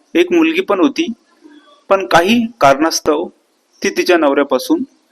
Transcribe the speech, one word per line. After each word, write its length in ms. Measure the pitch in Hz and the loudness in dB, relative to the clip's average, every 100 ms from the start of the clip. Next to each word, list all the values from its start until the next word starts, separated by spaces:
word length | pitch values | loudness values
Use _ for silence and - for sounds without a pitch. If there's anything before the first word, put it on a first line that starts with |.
| _ | _
एक 180 | 165 175 | -2 0
मुलगी 280 | 175 160 165 | 2 0 0
पण 200 | 185 196 | -2 0
होती, 260 | 151 - 175 233 _ _ - - _ _ - | 0 -2 -6 -10 _ _ -20 -20 _ _ -2
पण 180 | 196 180 | -2 2
काही 400 | 170 185 240 226 - | 2 2 0 -2 0
कारणास्तव 680 | 139 135 160 156 - 151 180 _ _ _ _ _ | 2 2 0 -2 -2 -2 -4 _ _ _ _ _
ती 80 | 202 | -6
तिच्या 280 | 175 165 170 | -2 0 2
नवऱ्यापासून 640 | 147 139 139 127 - 165 - _ _ | 2 0 0 -2 -2 -4 -4 _ _